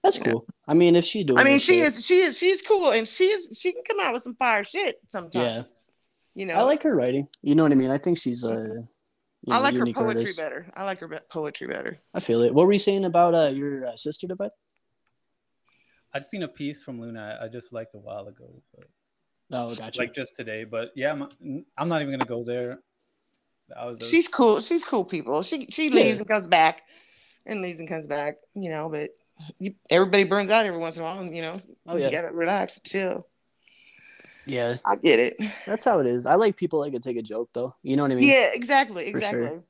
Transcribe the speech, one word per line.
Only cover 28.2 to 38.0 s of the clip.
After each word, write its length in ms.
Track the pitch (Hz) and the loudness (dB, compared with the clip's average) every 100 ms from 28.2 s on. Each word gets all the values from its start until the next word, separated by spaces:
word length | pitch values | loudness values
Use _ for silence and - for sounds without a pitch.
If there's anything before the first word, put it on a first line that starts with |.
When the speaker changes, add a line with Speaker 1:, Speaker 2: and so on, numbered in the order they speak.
| 147 147 _ | -6 -8 _
Speaker 2:
You 160 | 202 185 | -12 -8
know, 180 | 156 160 | -8 -6
but 220 | 151 151 _ _ _ 156 - | -6 -8 _ _ _ -20 -10
you, 160 | 190 - _ | -10 -10 _
everybody 340 | 170 190 202 | 4 6 4
burns 260 | 190 196 196 | 4 0 2
out 140 | 220 208 | 2 2
every 120 | 170 | -2
once 180 | 165 160 | -6 -6
in 60 | |
a 20 | |
while, 140 | 160 190 | -8 -8
and, 140 | 180 165 | -10 -10
you 60 | |
know, 180 | 160 185 _ - - | -10 -12 _ -20 -6
Speaker 1:
Oh, 100 | 170 | -2
Speaker 2:
you 80 | |
Speaker 1:
yeah. 60 | 139 | -2
Speaker 2:
gotta 220 | 151 170 | -2 -4
relax, 480 | 170 170 202 185 - | -4 -2 -2 -4 -8
chill. 460 | - 196 185 - - _ _ _ _ _ - _ - - - - - | -8 -4 -4 -6 -10 _ _ _ _ _ -20 _ -20 -20 -20 -20 -8
Speaker 1:
Yeah. 300 | 127 120 123 | -4 -2 -2
Speaker 2:
I 120 | - - | -2 2
get 220 | - 113 | 4 4
it. 180 | 123 - 208 - - | 4 -2 -8 -8 -8
Speaker 1:
That's 180 | 220 | -2
how 160 | 262 196 | 2 2
it 60 | 127 | 2
is. 200 | 123 123 | 0 2
I 80 | |
like 200 | 175 220 - | 4 4 0
people 260 | 170 156 | -4 -2
that 60 | 143 | -4
can 100 | 127 | -8
take 160 | 131 117 | -6 -8
a 60 | |
joke, 260 | 107 107 120 | -8 -8 -8
though. 200 | 120 123 _ | -6 -8 _
You 140 | - | -2
know 60 | 135 | 0